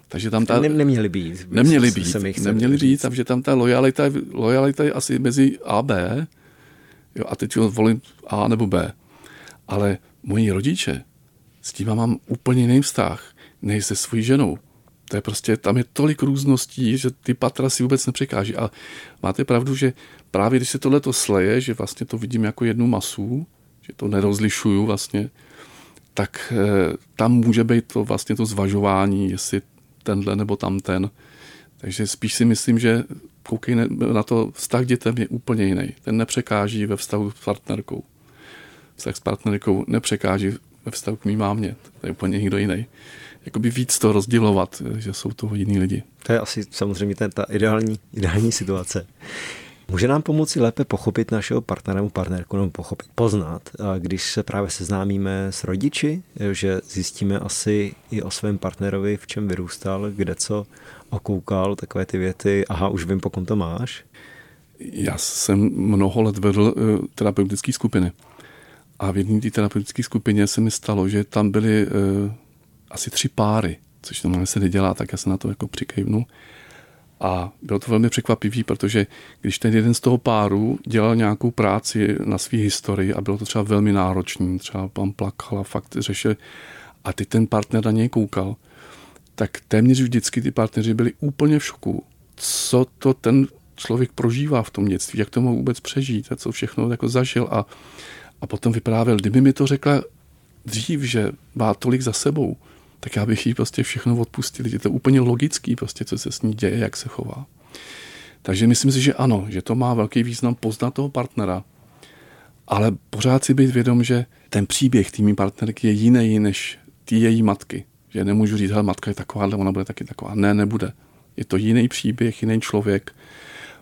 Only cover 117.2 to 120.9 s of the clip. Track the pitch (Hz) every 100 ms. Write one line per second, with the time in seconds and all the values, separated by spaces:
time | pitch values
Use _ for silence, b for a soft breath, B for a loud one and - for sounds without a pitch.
117.2 | 113 113 110 101 - 92 - _ _ -
118.2 | 98 104 107 107 98 107 104 92 - 101
119.2 | 92 104 98 104 95 95 95 95 - -
120.2 | 95 104 101 104 101 110 90